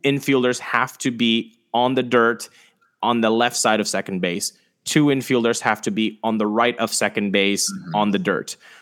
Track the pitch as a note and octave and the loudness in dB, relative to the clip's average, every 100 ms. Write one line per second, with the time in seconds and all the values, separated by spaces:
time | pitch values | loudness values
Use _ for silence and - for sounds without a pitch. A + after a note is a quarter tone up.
0 | C#3 C#3 C#3 C3+ B2 A#2+ - A#2+ C3 - | -2 -2 0 2 2 -2 -2 -2 -2 -4
1 | C3 A#2 A#2 A2+ - _ _ A#2 B2+ C3 | -4 0 2 2 -2 _ _ -2 0 0
2 | B2 B2 A#2 A2 - _ _ _ _ - | 2 4 4 0 -8 _ _ _ _ -4
3 | A#2 A#2 A2 A2+ A#2+ - A2+ G#2+ G#2 G2 | 0 2 2 2 0 0 2 2 0 -4
4 | F#2+ F#2+ F2 F2+ - - _ _ - D#3 | -4 -4 -4 -4 -6 -10 _ _ -2 2
5 | D3 C3+ A#2+ B2 A#2 A#2 A#2+ G#2+ A2+ G#2 | 4 2 0 0 2 0 0 -2 -2 -2
6 | A2 - A2+ A2 G#2+ A2 A#2+ A#2+ A2 - | -2 -2 -2 0 0 2 0 0 -2 -2
7 | G#2 A2+ G2+ G2 G2 G2+ - G2 F2 G#2 | -2 -2 0 2 2 0 -4 -6 -6 -2
8 | G#2 G2+ F#2+ D#2 - - - - | 0 0 0 -2 -4 -14 -18 -20